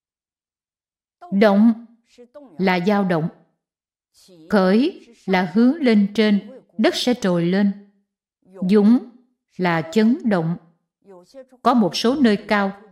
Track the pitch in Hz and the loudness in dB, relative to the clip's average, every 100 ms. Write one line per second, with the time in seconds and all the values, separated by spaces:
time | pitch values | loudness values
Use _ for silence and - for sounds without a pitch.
0 | _ _ _ _ _ _ _ _ _ _ | _ _ _ _ _ _ _ _ _ _
1 | _ _ 349 196 214 196 226 220 - _ | _ _ -8 0 2 4 2 2 -6 _
2 | _ _ - - 233 160 190 180 180 202 | _ _ -20 -20 -18 -6 -2 -2 0 -2
3 | 196 165 165 - _ _ _ _ _ _ | -2 -4 -6 -10 _ _ _ _ _ _
4 | _ _ _ 175 160 208 185 214 311 - | _ _ _ -20 -4 0 2 2 0 -6
5 | - _ - 185 185 196 247 330 254 214 | -16 _ -4 -2 0 2 2 2 2 2
6 | 202 214 214 202 - - - - 285 349 | 2 0 0 0 -4 -16 -14 -2 -2 -2
7 | 254 240 190 175 170 190 202 196 - _ | -4 -2 -2 -2 -2 0 -2 -4 -12 _
8 | _ _ _ _ 185 185 185 208 202 247 | _ _ _ _ _ -8 0 2 4 2
9 | - - _ _ _ - 180 165 160 220 | 0 -16 _ _ _ -6 -4 -4 -2 0
10 | 220 302 262 185 165 175 - _ _ _ | 0 0 -2 -2 -2 -6 -12 _ _ _
11 | 196 185 180 269 254 _ 226 254 180 - | -20 -20 _ -20 -20 _ -2 0 0 -2
12 | 226 294 240 202 - 208 196 190 - | -2 0 2 0 -2 -4 -4 -8 -18